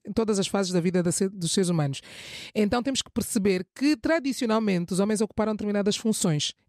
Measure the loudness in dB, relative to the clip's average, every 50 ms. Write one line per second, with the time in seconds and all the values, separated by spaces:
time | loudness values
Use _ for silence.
0 | -8 -4 -2 0 0 2 2 0 0 0 0 -2 0 2 0 2 2 2 2 2
1 | 0 2 0 0 0 -2 -2 -4 -4 0 2 2 2 2 2 0 0 0 -2 -6
2 | -12 -16 -20 -18 -16 -16 -16 -16 -14 -6 -2 0 0 2 2 0 0 -2 -2 -2
3 | -4 -4 -4 -4 -4 -2 -2 0 2 2 2 0 -2 _ -6 -2 2 2 2 2
4 | 2 0 0 0 0 -2 -2 -2 0 2 2 2 2 2 0 0 0 -2 0 0
5 | 0 2 2 0 0 -2 0 -2 0 0 0 -2 -2 -2 0 0 2 0 0 0
6 | 0 0 0 2 2 0 0 0 -2 -4 -8 _ _